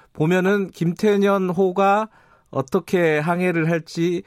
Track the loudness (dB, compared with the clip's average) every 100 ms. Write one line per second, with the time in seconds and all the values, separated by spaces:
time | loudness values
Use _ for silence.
0 | _ -4 0 2 2 0 -2 -4 -4 0
1 | 0 2 2 2 0 0 0 2 2 2
2 | -2 _ _ _ _ -6 -2 -4 -2 0
3 | 2 0 0 -2 0 0 0 -2 -4 -4
4 | -4 -4